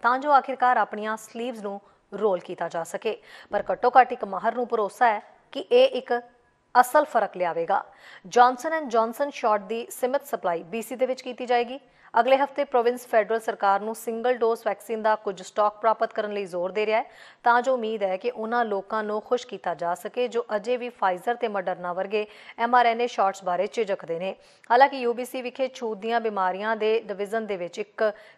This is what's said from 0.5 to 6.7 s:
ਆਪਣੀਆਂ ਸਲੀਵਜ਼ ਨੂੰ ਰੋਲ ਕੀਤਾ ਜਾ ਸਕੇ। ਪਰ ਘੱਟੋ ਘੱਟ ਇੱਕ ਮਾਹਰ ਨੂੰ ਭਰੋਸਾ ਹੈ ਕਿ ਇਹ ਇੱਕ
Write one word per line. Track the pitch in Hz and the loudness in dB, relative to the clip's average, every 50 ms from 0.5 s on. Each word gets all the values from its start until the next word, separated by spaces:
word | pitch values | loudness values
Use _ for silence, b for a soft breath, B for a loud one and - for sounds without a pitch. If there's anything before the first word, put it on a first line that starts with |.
| 254 - 247 247 254 | -2 2 2 4 4
ਆਪਣੀਆਂ | 226 202 - - 208 208 220 220 220 - | 2 0 -2 -4 -8 -6 -6 -6 -8 -10
ਸਲੀਵਜ਼ | - - 226 233 254 233 220 196 | -16 -12 -8 -8 -8 -8 -8 -10
ਨੂੰ | 202 202 202 b b b b b - | -10 -10 -10 b b b b b -12
ਰੋਲ | 202 190 214 208 185 175 | -6 0 2 2 2 0
ਕੀਤਾ | - - 175 - 170 165 | -4 -8 -8 -8 -6 -6
ਜਾ | 175 170 165 | -4 -6 -6
ਸਕੇ। | - - 190 - 220 202 - B B B B B B | -6 -8 -6 -4 -4 -6 -6 B B B B B B
ਪਰ | 208 202 196 - | -4 -4 -2 -2
ਘੱਟੋ | 185 - - 247 247 262 | -4 2 2 6 8 8
ਘੱਟ | 240 240 | 6 6
ਇੱਕ | 247 - 220 | 2 -6 -6
ਮਾਹਰ | 196 190 185 196 233 226 | -6 -6 -2 -2 -2 -2
ਨੂੰ | 247 247 | -2 -4
ਭਰੋਸਾ | 214 233 220 208 185 - - 254 | -2 -2 -2 -2 -2 0 2 2
ਹੈ | 226 208 208 - - _ _ _ _ - | 2 2 0 -6 -12 _ _ _ _ -12
ਕਿ | 277 - - | -10 -2 4
ਇਹ | 240 247 269 269 - | 6 6 6 6 4
ਇੱਕ | 247 247 - 240 240 240 - _ _ _ _ _ _ _ _ | -2 -4 -4 -4 -4 -4 -10 _ _ _ _ _ _ _ _